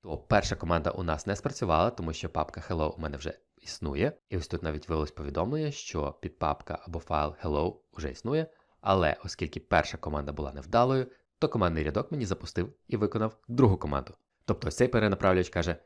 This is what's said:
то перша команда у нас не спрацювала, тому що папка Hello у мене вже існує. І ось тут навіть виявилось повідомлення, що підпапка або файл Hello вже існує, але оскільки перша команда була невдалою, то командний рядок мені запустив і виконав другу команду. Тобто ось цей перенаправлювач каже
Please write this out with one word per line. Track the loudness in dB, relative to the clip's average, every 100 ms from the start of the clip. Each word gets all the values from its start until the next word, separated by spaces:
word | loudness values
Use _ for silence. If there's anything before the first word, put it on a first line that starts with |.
то | -6 -8
перша | 2 4 4 -4
команда | 0 2 2
у | -4
нас | -2 -2 -2
не | -4
спрацювала, | -4 -4 2 4 4
тому | 0 -6
що | -6 -6
папка | -4 -4 -6 -6
Hello | -2 -2 -2
у |
мене | -8 -6
вже | -8 -10 _ _
існує. | -16 -8 -6 0 -2 -2 _
І | -6
ось | -4
тут | -4
навіть | -4 -6 -2
виявилось | -2 -2
повідомлення, | -6 -6 -2 -2 -2 -4
що | -6 -8 -4 -4
підпапка | -6 -12 -4 -2 -2 -6 -10
або | -8 -10
файл | -2 0 0 -2
Hello | -2 0 0 -2 _
вже | -10 -8
існує, | -8 -4 -2 -2 _ _ _
але | 2 4 4 0 -6
оскільки | -8 -8 -8
перша | 2 2 2 -4
команда | -6 -4 -4
була | -6 -8
невдалою, | -8 0 4 4 2 -2 _ _ _
то | 0
командний | 2 2 2
рядок | 0 -2 -2
мені | -4 -2
запустив | -4 -4 -4 -4 -6 _
і | -2
виконав | 0 0 -2 -4 -6
другу | 6 6 6
команду. | 2 -2 -4 -16 _ _ -2
Тобто | -2 -2
ось | 2
цей | 4
перенаправлювач | 4 2 4 4 4 2
каже | 0 -2 -4